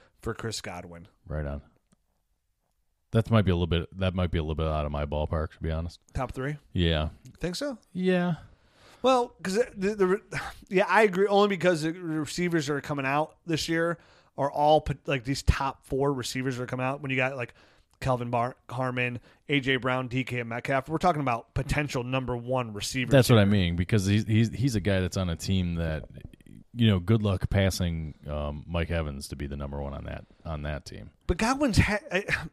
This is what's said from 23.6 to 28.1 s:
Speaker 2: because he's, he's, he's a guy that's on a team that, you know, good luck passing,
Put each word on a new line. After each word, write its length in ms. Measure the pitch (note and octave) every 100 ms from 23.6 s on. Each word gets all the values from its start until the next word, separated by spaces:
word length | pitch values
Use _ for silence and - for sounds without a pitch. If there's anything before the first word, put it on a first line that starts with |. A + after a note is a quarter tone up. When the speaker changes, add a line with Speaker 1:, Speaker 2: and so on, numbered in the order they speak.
| F2 E2+
Speaker 2:
because 300 | F2+ A2 F#2+
he's, 180 | G2+ G#2
he's, 220 | A2 A#2
he's 220 | C2+ C3+
a 60 | A2
guy 200 | F#2 F#2+
that's 160 | F2+ G2
on 120 | F#2
a 60 | E2
team 400 | - F#2+ F2 E2+
that, 280 | E2 D#2 - - - - - G1+ - A#2
you 120 | A2+
know, 100 | G2
good 240 | F2 A2
luck 260 | G#2 F#2 -
passing, 640 | G2 F#2+ - F2 E2 D#2